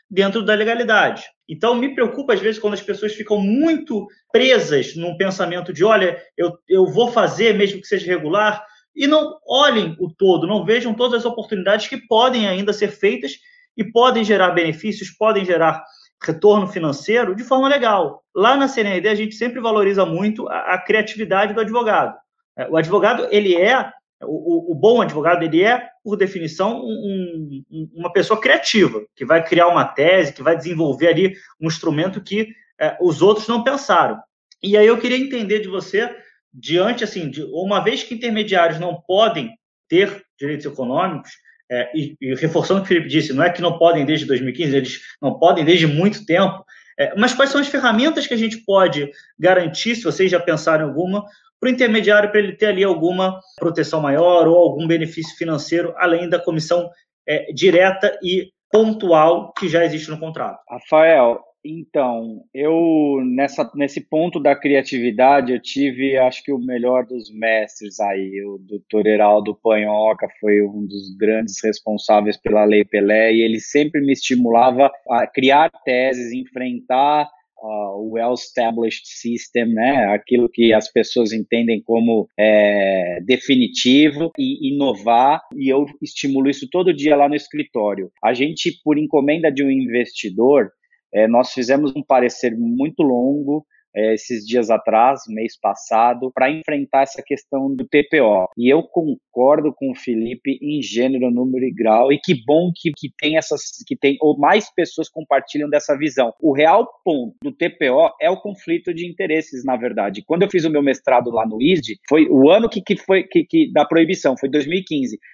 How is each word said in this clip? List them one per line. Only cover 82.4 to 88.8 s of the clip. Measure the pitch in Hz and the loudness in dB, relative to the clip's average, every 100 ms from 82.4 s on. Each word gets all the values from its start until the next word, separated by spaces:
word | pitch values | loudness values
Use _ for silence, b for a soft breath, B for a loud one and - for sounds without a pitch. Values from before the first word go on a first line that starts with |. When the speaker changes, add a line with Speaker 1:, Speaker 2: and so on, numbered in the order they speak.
| 107 107 104 104 98 95 90 87 95 | 4 4 4 2 0 0 -2 -4 -2
Speaker 2:
definitivo, | 127 - 127 117 - 127 139 151 143 165 - | -2 2 2 0 0 2 4 4 2 -6 -4
e | 131 139 139 | -6 -4 -4
inovar, | 143 139 110 107 117 131 160 - | -2 -2 -2 2 4 4 2 -4
e | 147 135 | -6 0
eu | 131 143 147 | 0 -2 -6
estimulo | 156 - 143 135 135 | -14 -8 -4 0 0
isso | 139 139 | -2 -4
todo | 180 185 | -2 0
dia | 147 147 143 | 0 2 4
lá | 143 | 2
no | 147 | 0
escritório. | - 147 - 120 104 98 92 _ | -8 -10 -8 -4 -4 -4 -10 _
A | 110 | -2
gente, | 123 147 156 175 - | 0 -2 -4 -6 -4